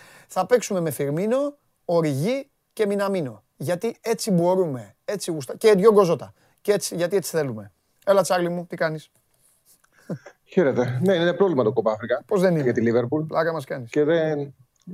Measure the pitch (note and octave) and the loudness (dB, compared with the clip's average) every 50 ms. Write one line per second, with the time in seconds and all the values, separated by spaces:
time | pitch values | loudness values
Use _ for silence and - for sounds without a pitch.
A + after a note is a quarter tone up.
0 | - - - - - _ - F#3 F#3 - B3 A3+ - - G3+ F3+ E3 D#3 B2+ - | -20 -20 -20 -20 -20 _ -6 -4 0 2 2 2 2 -2 -2 -2 -2 -4 -4 -4
1 | C#3 C#3 D3 E3+ G3+ A3 B3 C#4 D4 C#4+ C#4+ _ _ _ _ _ _ - E3+ E3+ | -4 -4 -2 -2 -2 0 0 0 -2 -4 -6 _ _ _ _ _ _ -2 0 0
2 | D#3+ D3+ C3+ C3+ D#3 A#3 C4+ C#4 C4+ - _ _ _ _ _ - G#3+ G3+ G3+ G3 | 0 0 -2 -2 -2 -2 -2 -4 -6 -12 _ _ _ _ _ -2 -2 -2 0 -2
3 | G3 G3 G3 F3+ D3 A#2+ G#2+ - _ _ _ - C3 D#3+ F3 F3 A3+ A#3 - - | -2 -2 -2 -2 -4 -6 -10 -14 _ _ _ -8 -6 -4 -4 -2 -4 -6 -6 -6
4 | - A#3 A3 - - A3+ F3+ E3+ E3+ F3+ F#3 F#3+ F3+ D#3 C3 A#2+ G#2 G2 _ _ | -4 -4 -4 -4 -2 0 0 2 2 2 2 2 0 -2 -4 -8 -12 -16 _ _
5 | _ - G#3 - - F3+ D#3+ D3+ C3 - - - - G#3+ G#3 F3+ G3+ A3+ G#3 G#3 | _ -8 -8 -6 -6 -8 -8 -8 -8 -10 -6 2 4 6 6 8 8 8 8 8
6 | F#3+ E3 D#3+ - F#2 - - _ _ _ _ _ - G3+ G#3 - - - G3+ E3 | 6 4 2 -2 -4 -12 -20 _ _ _ _ _ -2 0 0 0 -2 -6 -4 -4
7 | F3 E3+ G3+ F#3+ - - - D#3+ D3 C3 G#2+ G#2+ G2 - _ _ _ _ _ _ | -2 0 -2 -2 -2 -2 -4 -4 -4 -4 -6 -10 -14 -18 _ _ _ _ _ _
8 | _ G3 G3 G3 F3 - F#3 F3+ F3 E3+ F3 F3+ E3+ - F3+ - E3+ D#3+ D#3+ D#3 | _ 2 4 4 4 2 0 0 0 -2 -4 -6 -8 -10 -4 -4 -2 -4 -4 -6
9 | - _ _ _ _ _ _ _ _ _ _ _ _ _ _ _ _ _ _ _ | -12 _ _ _ _ _ _ _ _ _ _ _ _ _ _ _ _ _ _ _
10 | _ - D#3+ - - - - _ _ _ - F#3 E3+ C3 - - - - - B2+ | _ -12 -12 -12 -12 -20 -20 _ _ _ 0 2 2 2 2 0 -2 -2 -2 0
11 | F3 G3 F#3+ E3 E3+ F3 E3+ - G3 F#3 D#3 B2+ A2+ G#2+ - A2+ G#2 A2 A2 G#2+ | 0 2 2 2 2 0 2 2 2 2 2 2 0 0 0 0 0 -2 -2 -2
12 | A2+ A#2 B2 - - - G#3+ F#3 F#3 F#3 E3+ D3+ C3+ A#2+ G#2+ A#2 A2+ A#2 A2+ B2 | -4 -4 -4 -6 -2 -2 0 2 2 2 2 2 0 0 0 2 0 2 2 2
13 | B2 C3 D3+ D3+ D#3 D#3 - D#3+ D#3+ E3 E3 D3+ C#3 - D#3+ C3+ A#2+ A#2 - D3+ | 0 0 -2 -4 -4 -4 -4 -2 -2 -2 -4 -6 -8 -8 -10 -10 -10 -4 0 0
14 | D3 D#3+ E3+ E3 D#3+ D#3 D3+ C#3+ C#3+ C#3 - _ _ _ _ _ _ F3+ | 2 2 2 2 0 -2 -2 -4 -6 -8 -12 _ _ _ _ _ _ -20